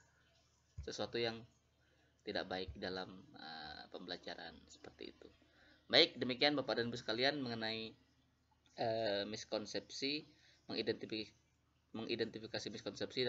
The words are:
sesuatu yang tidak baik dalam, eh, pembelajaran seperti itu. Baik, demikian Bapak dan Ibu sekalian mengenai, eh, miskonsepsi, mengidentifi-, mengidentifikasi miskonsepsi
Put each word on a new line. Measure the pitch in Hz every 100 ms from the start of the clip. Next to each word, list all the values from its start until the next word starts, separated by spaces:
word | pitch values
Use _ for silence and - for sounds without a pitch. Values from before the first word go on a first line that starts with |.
| - _ _ _ _ _ _ -
sesuatu | - - 104 117
yang | 117 113 117 _ _ _ _ _ _ _ -
tidak | 92 90
baik | 92 95 -
dalam, | 98 92 92 92 - -
eh, | 80 80 78 - -
pembelajaran | - 90 90 87 85 85 82 -
seperti | - - - - -
itu. | - - _ - - - -
Baik, | 127 170 131
demikian | 123 120 143 147
Bapak | 123 110
dan | 117
Ibu | 120
sekalian | - 110 135 147
mengenai, | 123 113 110 110 110 - _ _ _ _ _ _ _ -
eh, | 117 113 110 101 104
miskonsepsi, | 107 - 107 104 101 - - 139 151 151 - - - -
mengidentifi-, | 107 110 107 101 110 107 - _ _ _ _ _
mengidentifikasi | 110 113 110 113 110 107 110 104
miskonsepsi | 107 - 98 101 -